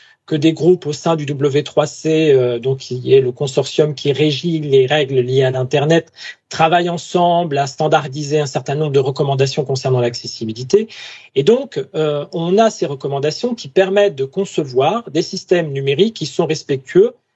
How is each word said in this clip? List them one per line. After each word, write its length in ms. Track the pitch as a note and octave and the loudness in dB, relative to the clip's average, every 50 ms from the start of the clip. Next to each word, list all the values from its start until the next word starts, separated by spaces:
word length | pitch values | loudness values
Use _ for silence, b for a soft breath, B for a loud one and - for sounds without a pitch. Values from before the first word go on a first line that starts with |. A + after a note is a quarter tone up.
| b b b b _ | b b b b _
que 120 | - D#3+ | -4 -4
des 160 | D3 C#3+ D#3+ | 2 2 2
groupes 340 | D#3+ - D3 F3 F3+ F3 - | 2 4 4 4 4 4 0
au 60 | D3 | -6
sein 240 | D3+ - - E3+ E3 | -8 -2 -2 0 0
du 100 | D#3 D3 | 0 -2
W 380 | C3+ D3 C3 C#3 C#3+ C3 D3 C#3+ | -6 -4 -2 -2 0 0 0 -2
trois 240 | - - D3+ D3+ D3 | 0 0 0 0 0
C, 420 | - - - D#3 D#3 D#3 D#3+ D3+ | -4 -6 -2 0 0 2 4 4
euh, 300 | C3+ C3 B2 B2 A#2+ A#2 | 4 4 4 2 -2 -2
donc 180 | A#2+ C3+ C3+ C3+ | -2 -4 -4 -4
qui 340 | - - B2+ B2+ B2 B2+ | -6 -10 -10 -8 2 4
est 80 | C3 C3+ | 4 4
le 120 | C3 B2 | 4 2
consortium 600 | B2 - D3 C#3 - D3 C3+ - - - D3+ D3+ | -2 -4 -6 -2 -2 -2 -2 0 0 0 0 0
qui 200 | C#3+ - - D3 | 0 -2 -2 -2
régit 480 | C3+ B2 D3+ D3+ C#3+ B2+ - F3 E3 D#3 | 0 2 2 0 0 -2 -2 -2 -2 -2
les 260 | D3 D3 C3+ C3+ C3 | 0 2 4 4 4
règles 320 | C3 D3 D3+ D3 C3 C3+ C3 | 4 2 0 0 0 0 0
liées 240 | B2 B2+ C3 C3+ | 0 2 2 2
à 80 | C3 C3 | 2 2
l'Internet, 640 | B2+ C3 C3 B2+ - C#3+ C#3+ D3+ E3 E3 - - B B B B B B _ _ | 0 -2 -4 0 0 0 2 4 2 2 2 -2 B B B B B B _ _
travaillent 400 | - - D#3+ E3 F3 F3 F3 F3 | 0 0 2 4 4 2 2 0
ensemble 680 | E3+ E3+ - - - F3+ F3 F3 E3+ E3+ F3 D#3+ C#3 C#3 | -4 -6 -8 -4 0 2 2 4 4 2 0 0 -2 -2
à 80 | C#3 | -2
standardiser 720 | C3+ - - D#3 D3+ D#3 D3+ C#3+ C#3+ C3 D3+ D3 C#3 D3+ D3+ | -4 -4 -4 0 2 2 2 0 -2 -8 -8 -4 -2 0 0
un 80 | D3 | -2
certain 300 | C3+ - B2+ C3 - C#3 | -2 -4 -6 -4 -4 -4
nombre 160 | D3+ D#3 D3+ | -2 -2 0
de 80 | C3+ C#3 | 2 0
recommandations 640 | C3 C#3 C3+ - D3+ C#3 C#3 C3 C#3 C3+ - D#3 C3+ | 0 0 -2 -2 -2 -2 0 0 0 0 0 -4 -4
concernant 360 | - C3+ C3 - C3+ B2+ B2+ | -4 -4 -4 -2 0 0 0
l'accessibilité. 840 | B2 A#2+ A#2+ - - A2+ - - A2+ A2 A2 A#2 C3 B2+ - G#3+ A3+ A3+ B B B B B B B B _ | 0 -2 -4 -6 -12 -12 -10 -8 -8 -8 -8 -8 -2 2 2 2 2 0 B B B B B B B B _
Et 80 | C3+ | 0
donc, 420 | C#3+ F#3+ A#3 C4 C#4 - - D3 C3+ - - | 4 4 2 2 0 -4 -8 -8 -8 -6 -4
euh, 300 | D#3+ D#3 D3+ D3 C#3+ D3 C#3+ | -2 -2 0 -2 -4 -6 -6
on 240 | - F3 E3 F3 F#3 | -6 -4 -2 2 4
a 140 | G#3+ A3+ A3 | 4 4 2
ces 160 | A3 - F3 | 2 -2 -4
recommandations 720 | C#3 C#3+ C3+ - C#3 C#3+ C#3 C3+ D3+ D3+ - - B3 A#3+ | -4 -4 -6 -6 -6 -4 -2 -2 -2 -4 -2 -4 -6 -6
qui 100 | A3+ - | -6 -10
permettent 480 | C#3+ - F#3 F#3+ F#3+ G3 G#3 G3+ G3+ D#3 | -2 0 0 2 2 2 2 2 2 0
de 100 | C3 C3+ | -2 -6
concevoir 880 | C3+ - F#3+ G3 - - - D#3 C3 B2 B2+ C#3 D#3 G3+ A#3 A#3 - | -6 -4 -6 -6 -4 -4 -4 -6 -2 0 0 2 2 0 -2 -6 -4
des 120 | C3+ D#3+ | -4 -4
systèmes 500 | E3+ - - F3+ - - F#3 F3 E3 D3+ | -4 -4 -8 -12 -2 0 0 0 0 -2
numériques 420 | C#3 C#3 C3+ C#3 C#3+ C#3 G3+ A3+ A3+ | -4 -4 -2 -2 2 2 2 0 0
qui 120 | - D#3+ | -6 -10
sont 200 | - - - E3+ | -6 -2 -2 -2
respectueux 680 | D3+ D#3 C#3+ - - C#3+ C3 - - - F3 G#3 A#3+ - _ _ _ _ | -2 -2 -6 -4 -4 -6 -6 -6 2 4 4 4 4 2 _ _ _ _